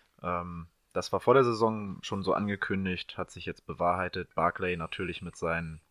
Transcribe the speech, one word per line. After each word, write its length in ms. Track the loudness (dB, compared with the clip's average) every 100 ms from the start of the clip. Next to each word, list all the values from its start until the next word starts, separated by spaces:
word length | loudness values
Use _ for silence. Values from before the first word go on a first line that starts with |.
| _ _
Ähm, 460 | -4 -4 -4 -8 -12 _ _
das 200 | -4 -2
war 60 | 0
vor 160 | 6
der 100 | 6
Saison 540 | 6 4 2 2 -4 -8
schon 200 | -6 -4
so 100 | 0
angekündigt, 840 | 0 0 -2 -2 -2 -2 -4 -6 -8
hat 140 | -10
sich 120 | -8
jetzt 220 | -8 -8 -8
bewahrheitet. 680 | -2 2 2 0 -4 -6 0
Barkley 400 | 2 2 -2 -2
natürlich 440 | -4 -4 -6 -6
mit 160 | -10 -4
seinen 440 | -2 -2 -2 -10 _